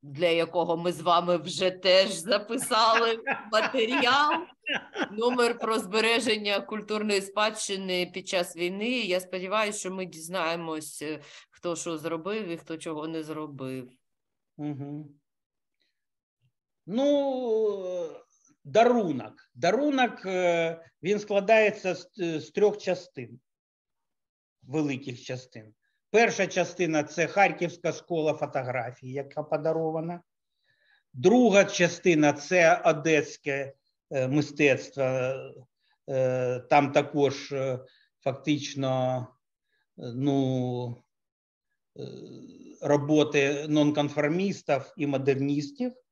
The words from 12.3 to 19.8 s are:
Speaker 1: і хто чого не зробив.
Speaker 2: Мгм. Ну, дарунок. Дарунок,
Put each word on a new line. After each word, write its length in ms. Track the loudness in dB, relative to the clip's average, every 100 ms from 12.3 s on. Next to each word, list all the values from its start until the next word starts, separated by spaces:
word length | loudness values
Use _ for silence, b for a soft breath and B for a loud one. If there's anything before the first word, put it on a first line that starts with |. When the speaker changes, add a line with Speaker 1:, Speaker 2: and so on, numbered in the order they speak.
| -8 -8
Speaker 1:
і 80 | -10
хто 200 | -10 -12
чого 320 | -10 -8 -8
не 140 | -8
зробив. 680 | -8 -10 -12 -10 -10 -10 -12 _ _ _ _ _ _ _
Speaker 2:
Мгм. 460 | -8 -8 -10 -12 -14 _ _ _ _ _ _ _ _ _ _ _ _ _ _ _ _ _ -6
Ну, 1200 | 0 2 2 2 -2 -2 0 0 -2 -6 -6 -8 -12 _ _ _ _
дарунок. 680 | 0 4 6 4 2 -2 -6 -16 _
Дарунок, 720 | -2 0 2